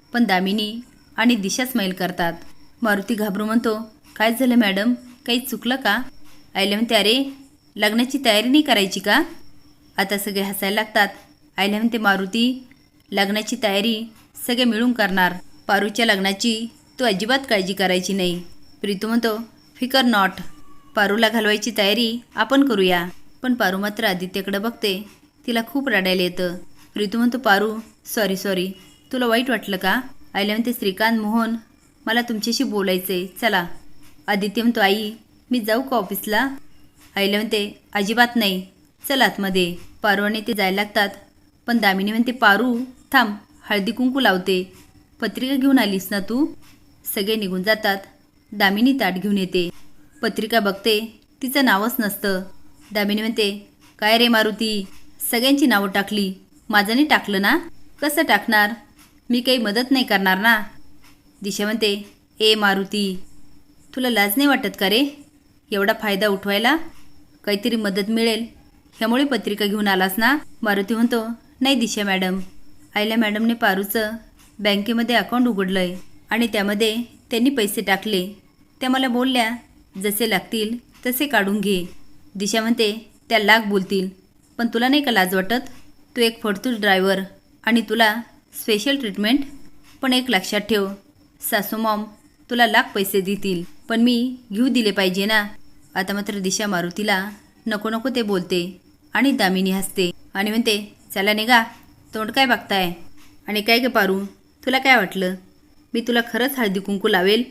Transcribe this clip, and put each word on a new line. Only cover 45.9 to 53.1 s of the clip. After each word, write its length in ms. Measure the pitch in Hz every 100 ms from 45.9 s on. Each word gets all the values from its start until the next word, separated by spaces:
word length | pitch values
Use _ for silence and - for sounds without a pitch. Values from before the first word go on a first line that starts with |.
| 190 190
ना 80 | 202
तू?" 280 | 190 233 320 - - - - _ - 226
सगळे 200 | 202 220
निघून 280 | 196 185
जातात. 340 | 185 220 214 196 - _ _ _ _
दामिनी 420 | 208 196 202 254
ताट 200 | 269 190
घेऊन 240 | 185 202 202
येते. 320 | 185 185 175 - - - - -
पत्रिका 380 | 226 214 220 226
बघते, 600 | 202 190 233 214 220 - _ _
तिचं 240 | 254 285 262
नावच 300 | 196 220 247
नसतं. 420 | 208 202 202 190 190 - - - -
दामिनी 280 | 208 202